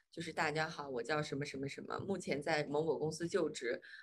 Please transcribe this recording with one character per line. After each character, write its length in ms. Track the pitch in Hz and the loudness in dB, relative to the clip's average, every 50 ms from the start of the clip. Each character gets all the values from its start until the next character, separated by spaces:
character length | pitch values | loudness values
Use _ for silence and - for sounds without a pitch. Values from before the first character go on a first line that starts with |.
| _ _ | _ _
就 100 | - - | -10 -8
是 100 | 170 165 156 | -8 -4 0
“大 180 | 175 170 156 | 0 2 2
家 160 | 147 156 156 165 | 2 2 0 0
好， 220 | 160 - 143 143 | -2 -4 -6 -2
我 120 | 135 120 | -2 -2
叫 200 | 117 123 156 151 | 0 2 2 2
什 140 | 151 - 147 | 2 0 0
么 100 | 135 143 | -2 -2
什 100 | - - 135 | -2 -4 -4
么 100 | 135 139 | -4 -4
什 140 | - - | -4 -6
么， 180 | - - - - | -6 -4 -4 -4
目 180 | - 185 196 180 | 0 0 -2 -2
前 240 | 190 190 147 139 | 0 0 -2 0
在 220 | 147 170 160 151 147 | 2 2 2 2 2
某 200 | - 143 147 160 | 2 2 2 4
某 140 | 165 139 120 | 4 2 2
公 140 | 143 156 | 2 0
司 160 | 156 - 170 170 | 0 -2 -2 2
就 200 | 190 190 165 151 | 2 4 2 2
职”， 320 | - - 127 117 131 - - - - - | 0 -2 -2 -2 -2 -2 -4 -10 -16 -16